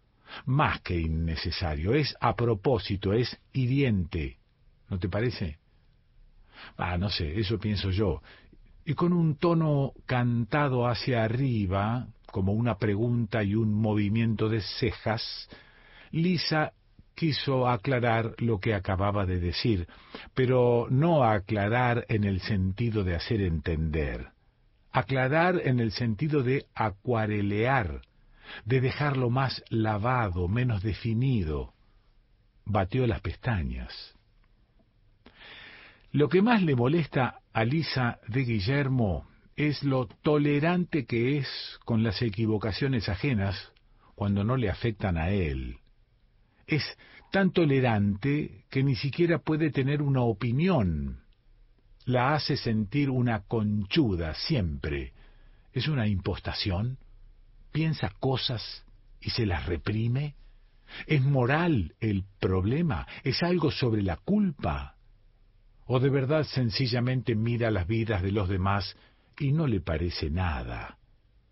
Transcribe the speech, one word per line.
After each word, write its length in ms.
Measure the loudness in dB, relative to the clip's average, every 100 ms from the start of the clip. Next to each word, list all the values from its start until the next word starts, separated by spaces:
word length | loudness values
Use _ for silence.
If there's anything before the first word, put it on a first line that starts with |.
| _ _ -20 -12
Más 360 | -2 2 2 -2
que 180 | -4 -2
innecesario, 960 | 0 0 -2 -2 -4 -4 -4 -2 0
es 220 | 0 0 -2
a 140 | -2
propósito, 760 | 0 0 0 2 0 0 -2 0
es 260 | 0 0 -6 _
hiriente. 840 | -2 0 2 2 0 -2 -4 -6 -8 _ _ -20 _ -8
¿No 80 | -6
te 100 | -2
parece? 500 | -2 -2 -4 -8 -8 _ _ _ _ _ -20 -20 -20 -20 -20 -18 -6
Ah, 220 | -4 -2
no 120 | -2
sé, 280 | -2 -4 -4
eso 220 | -2 -2
pienso 300 | -2 -2 0
yo. 320 | 0 0 -2 -8 -20 -20 -20 -20 -16
Y 100 | -6
con 180 | 0 2
un 240 | 2 2 2
tono 560 | 2 2 2 2 0 -4
cantado 840 | -4 0 2 0 0 0 2 2 0
hacia 340 | 0 0 0
arriba, 840 | 0 0 0 0 0 0 0 -2 -6 -16 -10
como 260 | -2 0
una 240 | 2 0 0
pregunta 680 | 0 0 0 0 0 -2
y 100 | 0
un 180 | 2 2
movimiento 760 | 2 2 2 2 2 0 0 0
de 140 | 0
cejas, 840 | -4 -2 -2 -2 -4 -4 -6 -12 -16 -20 -20 -20 -20 -20 -8
Lisa 640 | -2 0 0 0 0 -2 -6 _ -20 -20
quiso 540 | -2 -2 0 0 0 2
aclarar 640 | 0 0 0 2 2 0 -2
lo 200 | 0 0
que 160 | 0
acababa 520 | -2 0 0 0 0 0
de 120 | 0
decir, 480 | -2 0 0 0 -2 -12 -20 -18 -8
pero 540 | -2 2 4 4 4 2
no 320 | 2 4 4
aclarar 840 | 4 2 0 0 2 2 2 0 0
en 160 | 0
el 160 | 2 0
sentido 640 | 0 0 0 0 0 0
de 100 | 0
hacer 260 | -2 -2 0
entender. 880 | 0 0 -2 -2 0 0 -2 -6 -10 _ _ _ _ _ _
Aclarar 680 | -2 0 0 2 2 2 2
en 140 | 2 2
el 140 | 0
sentido 500 | 0 -2 -2 0 0
de 240 | 0 -2 -4
acuarelear, 1300 | -2 -2 -2 -2 0 0 0 0 0 2 2 0 -6 -12 _ -20 -20 -18 -14
de 160 | 0 2
dejarlo 480 | 2 0 -2 0 0
más 360 | 0 0 -4 -4
lavado, 760 | 0 0 0 0 0 0 0 0
menos 340 | 0 0 0
definido. 920 | -2 -2 -2 0 2 2 0 -4 -6 _ _ _ _ _ _ _ _ _
Batió 400 | -2 0 0 0 0
las 120 | 0
pestañas. 920 | -4 -6 -2 -2 -2 -6 -8 -14 -18 _ _ _ _ _ _ _ _ _ _ _ -20 -20 -20 -20 -20 -20 -20 -20 -4
Lo 160 | 2 4
que 140 | 6
más 200 | 6 4
le 140 | 4 4
molesta 640 | 4 2 0 0 -2 -4 _
a 120 | 0
Lisa 560 | 2 0 -2 -2 -2 -4 -6
de 160 | -4
Guillermo 840 | 0 -2 0 0 0 0 0 0 -6 -20 _ -4
es 260 | -2 0
lo 240 | 0 0 -2
tolerante 1000 | -2 2 4 4 2 2 0 0 -2 0
que 320 | 0 2 0
es 100 | -2 -8 -12 -16
con 200 | -2 0
las 180 | 2 0
equivocaciones 840 | -2 0 0 0 -2 -2 0 0 -2
ajenas 640 | -2 0 0 0 -4 -10 _ _ _ -20
cuando 300 | -4 0 0
no 120 | 2 0
le 140 | 0
afectan 480 | -2 -4 -2 -2 0
a 120 | 0
él. 500 | 0 0 -2 -8 -12 _ _ _ _ _ _ _ _ -4
Es 160 | -2 -2 -12 -20 -20 -2
tan 180 | 2 4
tolerante 1120 | 4 4 4 4 2 2 0 0 -2 -4 -10 _
que 140 | 0
ni 100 | 0
siquiera 460 | 0 -2 0 2 2
puede 300 | 0 0 0
tener 320 | 0 0 0
una 200 | 0 2
opinión. 1000 | 2 0 0 2 2 2 2 0 -4 -8 -16 _ _ -20 -20 _ _ -10
La 300 | -2 2 2
hace 220 | 0 0 -2
sentir 540 | 0 -2 0 0 0
una 300 | 0 0 -2
conchuda 920 | -2 -2 0 -2 0 0 2 0 -2
siempre. 800 | -4 -2 -2 -2 -4 -6 -6 -8 -14 -20 -20 -20 -20 -10
¿Es 160 | -4 -2
una 180 | 0 0
impostación? 920 | 0 -2 -4 -6 -4 -2 -2 -2 -6 -16 -20 -20 -20 -20 -20 -8
¿Piensa 360 | -2 0 -2 -4 -4
cosas 640 | -2 -2 -2 -6 -8 -14 -20 -20 -20 -12
y 80 | -6
se 140 | -2
las 220 | 0 0 -2
reprime? 680 | -4 -2 -2 0 -2 -4 -8 -20 -20 -20 _ -20 -16 0
¿Es 140 | 2
moral 720 | 4 4 4 2 2 2 0 -4
el 240 | -2 -2 -4 -4
problema? 640 | 0 2 2 0 0 -2 -6 -8
¿Es 200 | -4 -2
algo 280 | 0 2 0
sobre 320 | 0 0 2
la 140 | 0 -2
culpa? 800 | 0 2 0 -2 -4 -4 -8 -16 -20 -20 -20 _ _ _ -20 _
¿O 160 | -2 2
de 80 | 4
verdad 360 | 2 2 0
sencillamente 920 | 0 0 0 0 0 0 0 0 0
mira 360 | 0 0 0 0
las 160 | 0 0
vidas 360 | 0 0 0
de 100 | 0
los 160 | 0 0
demás 480 | 0 2 0 -2 -12 -20 _ _ -6
y 140 | 0
no 140 | 0 2
le 140 | 0
parece 500 | -2 -2 -2 -4 -4
nada? 640 | -2 -2 -4 -6 -10 -12 -16 _ _ _ _ _